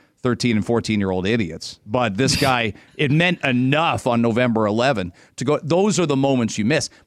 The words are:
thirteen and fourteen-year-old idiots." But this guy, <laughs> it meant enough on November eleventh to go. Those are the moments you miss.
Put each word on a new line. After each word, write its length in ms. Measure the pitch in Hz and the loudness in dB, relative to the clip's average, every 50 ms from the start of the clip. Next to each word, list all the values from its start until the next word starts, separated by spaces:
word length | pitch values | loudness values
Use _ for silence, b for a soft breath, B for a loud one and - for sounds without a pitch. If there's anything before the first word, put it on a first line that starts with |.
| b b b b - | b b b b -2
thirteen 320 | 127 120 - - 120 113 | -2 -2 0 0 0 0
and 100 | 107 98 | 0 0
fourteen-year-old 640 | - 117 113 95 - 110 104 98 95 92 92 90 | 0 -2 -2 0 0 -2 0 0 0 -2 -2 0
idiots." 540 | 98 117 117 101 82 78 92 - - - - _ | 0 -2 -2 -2 -4 -8 -12 -14 -16 -18 -18 _
But 320 | 107 113 127 123 110 95 | -4 -2 0 0 0 0
this 200 | 98 135 135 - | 0 0 0 0
guy, 380 | - 143 135 127 120 117 107 98 - - | 0 0 0 2 0 0 -2 -4 -8 -16
<laughs> 120 | - - | -18 -6
it 140 | - 151 135 | -4 -2 0
meant 320 | 143 160 170 180 175 - - | 2 2 2 2 0 0 -2
enough 640 | 139 127 123 127 131 139 151 165 160 127 110 - | 0 0 2 2 2 2 2 0 0 -2 -2 0
on 160 | 127 120 117 117 | 0 0 2 2
November 440 | 117 107 117 127 123 113 110 110 | 2 2 2 2 2 2 2 2
eleventh 480 | 104 104 113 120 139 135 104 90 90 - b b b b | 2 2 2 2 0 0 0 -4 -6 -8 b b b b
to 80 | - - | -6 -2
go. 140 | 127 147 - - | -2 -2 -2 0
Those 360 | 139 165 180 202 214 170 170 | 0 0 2 2 2 2 0
are 80 | 175 | 0
the 100 | 151 143 | 0 0
moments 420 | 135 135 139 135 127 117 104 - - | 0 2 2 2 2 0 -2 -2 -2
you 60 | 101 | 0
miss. 260 | 110 156 147 - - b b b | 0 0 0 -2 -4 b b b